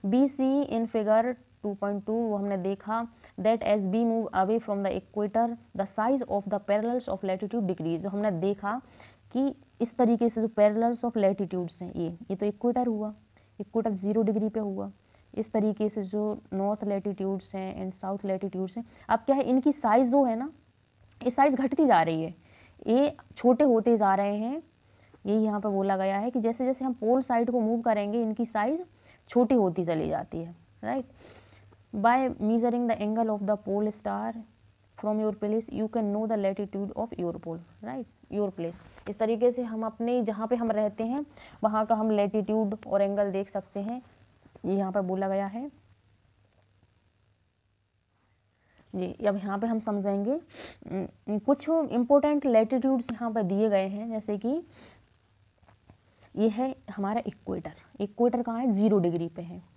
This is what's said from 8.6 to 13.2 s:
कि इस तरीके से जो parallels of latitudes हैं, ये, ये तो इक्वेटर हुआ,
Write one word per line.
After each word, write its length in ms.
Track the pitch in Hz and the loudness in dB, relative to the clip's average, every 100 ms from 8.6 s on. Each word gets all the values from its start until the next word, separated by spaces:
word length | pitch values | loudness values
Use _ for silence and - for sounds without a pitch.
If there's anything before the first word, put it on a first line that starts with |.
| 202 240 - - - _ _ | -4 -6 -10 -20 -20 _ _
कि 220 | 240 277 - _ _ | -2 -2 -4 _ _
इस 140 | 233 - | -6 2
तरीके 300 | 240 233 233 | 4 4 2
से 120 | 226 | 0
जो 60 | 226 226 | -2 4
parallels 440 | 208 214 233 240 240 | 4 4 0 0 -2
of 120 | 226 | 2
latitudes 640 | 196 196 185 185 175 - | 2 2 -2 -2 -6 -8
हैं, 100 | 180 - | -12 -6
ये, 140 | 165 170 - | -6 -6 -8
ये 60 | 190 | -2
तो 100 | 208 | -2
इक्वेटर 420 | 208 240 240 247 | 0 0 0 -2
हुआ, 260 | 214 214 214 | -2 -6 -10